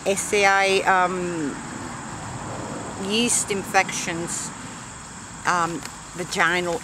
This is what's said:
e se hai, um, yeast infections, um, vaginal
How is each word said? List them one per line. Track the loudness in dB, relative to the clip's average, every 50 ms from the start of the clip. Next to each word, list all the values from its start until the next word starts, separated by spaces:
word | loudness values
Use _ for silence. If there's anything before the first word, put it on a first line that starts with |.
| 0
e | 0 0
se | 0 0 2 4 6 6
hai, | 6 6 6 6 6 4 4 6
um, | 6 6 6 4 4 2 -2 -2 -2 -2 -2 -2 -2 -4 -6 -8 -8 -8 -8 -8 -8 -10 -10 -10 -10 -10 -10 -8 -8 -8 -8 -8 -6 -6 -6 -6 -6 -8 -8 -8 -8 -8 -6 -2 0
yeast | 2 2 4 4 2 2 2 0
infections, | -2 -2 -2 4 4 4 4 4 -2 -4 -4 -4 -4 -4 -4 -4 -4 -6 -6 -8 -10 -10 -12 -12 -12 -12 -12 -14 -14 -14 -14 -14 -14 -14 -14 -14 -14 -4 0
um, | 2 2 2 2 0 -2 -6 -8 -10 -12 -12 -14 -12
vaginal | -8 -8 -6 -4 2 4 4 4 4 2 2 0 -2 -2